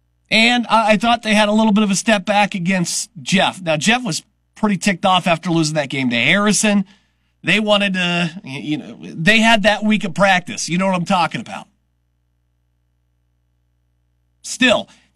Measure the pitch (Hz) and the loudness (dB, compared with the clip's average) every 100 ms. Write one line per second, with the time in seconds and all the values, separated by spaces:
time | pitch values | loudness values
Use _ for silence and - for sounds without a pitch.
0 | _ _ - 214 233 247 226 220 220 214 | _ _ -2 0 2 0 0 2 2 2
1 | 233 233 214 208 208 214 220 202 208 196 | 2 0 2 2 2 2 4 4 2 0
2 | - 208 180 202 202 196 170 190 170 - | 0 0 2 2 0 -2 -2 -2 -2 -6
3 | - - 123 - 151 - 170 151 135 240 | -10 -12 -4 0 0 -2 -4 -2 0 0
4 | 247 151 - _ _ - 214 202 - 180 | -2 -8 -10 _ _ -4 -2 0 -2 0
5 | 196 185 180 160 180 165 151 156 135 139 | 2 2 2 -2 0 0 0 -2 -4 -2
6 | 127 117 131 190 208 196 214 202 196 _ | -2 0 2 2 2 0 2 0 -2 _
7 | _ _ _ _ - 202 214 208 202 185 | _ _ _ _ -2 0 2 0 0 -2
8 | 175 175 170 170 - 139 147 147 85 - | -2 -2 -4 -6 -12 -10 -6 -6 -8 -16
9 | 87 - 165 220 226 226 208 208 214 214 | -14 -4 2 4 4 2 2 0 0 0
10 | 208 156 196 185 - 101 - 170 196 180 | -2 0 2 2 -2 -8 -6 -2 -2 -2
11 | 170 190 156 139 101 85 - _ _ _ | 0 0 -2 -4 -10 -14 -16 _ _ _
12 | _ _ _ _ _ _ _ _ _ _ | _ _ _ _ _ _ _ _ _ _
13 | _ _ _ _ _ _ _ _ _ _ | _ _ _ _ _ _ _ _ _ _
14 | _ _ _ _ - - 254 156 - _ | _ _ _ _ -14 -2 0 0 -4 _
15 | _ | _